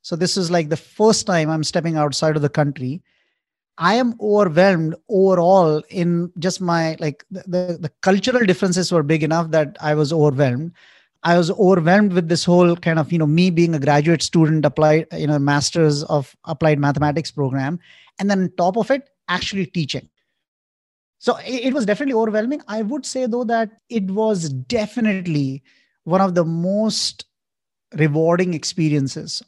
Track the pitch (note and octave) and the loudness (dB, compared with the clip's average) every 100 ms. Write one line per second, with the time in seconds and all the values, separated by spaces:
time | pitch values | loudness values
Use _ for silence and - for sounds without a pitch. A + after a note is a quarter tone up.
0 | - E3+ F3+ - E3+ F3 D3+ D#3 - _ | -10 -4 -2 -2 0 0 0 -6 -8 _
1 | G#3+ G#3+ - F3+ D#3 D#3+ D3+ F3+ E3 D#3+ | 2 2 0 0 0 -2 -2 -2 -2 0
2 | D3 C3+ D#3+ D3+ C#3+ - D3 C#3 B2+ D3+ | -2 0 0 0 0 0 -2 -2 -8 -8
3 | - _ _ _ _ _ _ - E3+ A3 | -12 _ _ _ _ _ _ -4 0 2
4 | B3 A#3 G#3 G#3 G3+ D3+ F#3+ F3+ D#3+ E3 | 0 -2 0 2 2 4 4 4 -2 -6
5 | _ G3+ F#3+ F#3 E3+ F#3+ E3 D3+ - F#3+ | _ 2 4 4 4 6 4 2 -4 -4
6 | E3+ E3+ F3 - E3+ F3+ F3+ E3+ D#3+ D#3+ | 0 0 -2 -4 -6 -4 -2 0 -2 -4
7 | D#3 C#3+ - F#3+ F#3+ F3+ F3+ E3+ E3 - | -6 -8 -14 -16 -6 -4 -4 -6 -8 -4
8 | - G3 F#3+ B3 A3+ F3 G3 F3+ F3 F3 | 2 2 2 2 2 2 2 0 0 0
9 | C#3+ D#3+ D3 D#3+ E3 D#3+ D3 - D#3 D3+ | 2 0 2 0 0 0 0 -4 -2 0
10 | D3 D#3+ D3+ C3 C#3+ B2 E3 - _ _ | 0 2 2 4 0 0 -6 -12 _ _
11 | _ _ E3 F3 E3+ G3+ F#3 F#3+ D#3+ G3 | _ _ 2 2 2 2 4 4 4 4
12 | G#3 F3+ E3 E3+ - F3 F3 E3+ E3+ E3 | 4 0 0 -2 2 4 4 2 0 0
13 | C#3 E3+ D3+ D#3+ F#3 E3 E3+ D#3+ C#3 D3 | 0 0 2 2 2 2 2 0 2 2
14 | D3+ E3 - F3 D#3 D#3 D3+ - D#3 D#3 | 4 0 0 2 4 4 0 2 2 2
15 | D#3+ E3 D3+ D3 C#3 C#3+ C#3 E3+ D#3+ C#3+ | 0 -6 -2 0 2 0 0 2 2 0
16 | D#3 D3+ C#3 _ - D#3 D#3+ D3+ C#3+ C#3+ | -2 -4 -4 _ -12 -2 0 2 0 0
17 | D3 D3 D3 - C3+ C3+ C3+ E3+ - - | 0 -2 -6 -6 -4 -4 -6 -8 -12 -20
18 | _ _ G3 G3 F#3 - F3+ G3+ A3 C4+ | _ _ -2 0 -2 0 -2 0 -2 -2
19 | C4+ _ - F3+ - G3 F3+ - C#3 C3+ | -4 _ -6 -6 -4 -6 -4 -4 -6 -6
20 | - _ _ _ _ _ _ _ _ _ | -12 _ _ _ _ _ _ _ _ _
21 | _ _ - A#3+ F3 B3+ B3 C#4 G#3 G#3 | _ _ -4 -4 -4 -4 -2 -2 -2 -2
22 | C#4+ A3+ A3+ G#3+ A3+ D4 - G#3+ G#3 D4 | -2 -2 -2 -2 -4 -6 -8 -8 -6 -8
23 | C4 C4 B3+ A#3 A#3 A3+ A3 - _ A#3 | -8 -6 -4 -4 -2 -2 -2 -8 _ -6
24 | F#3+ F#3+ A3 G#3 E3 C3 B2+ A#3 G#3 - | -4 -2 0 0 -4 -8 -4 -4 -4 -2
25 | A3 F#3+ F3 D3+ C3+ C3+ - _ _ _ | -2 -2 -2 -2 -2 -6 -14 _ _ _
26 | - F#3 G3 F3 E3 E3 F3 G3+ A3 G#3+ | -4 0 2 2 0 -2 -2 -2 -2 -2
27 | - - - _ _ _ _ _ _ - | -6 -10 -20 _ _ _ _ _ _ -2
28 | D#3 D3 D#3+ F3 F#3 D#3+ - - D#3 D3 | 0 2 0 2 0 -4 -6 -2 0 0
29 | C#3 D#3 D#3+ - | -2 -6 -12 -12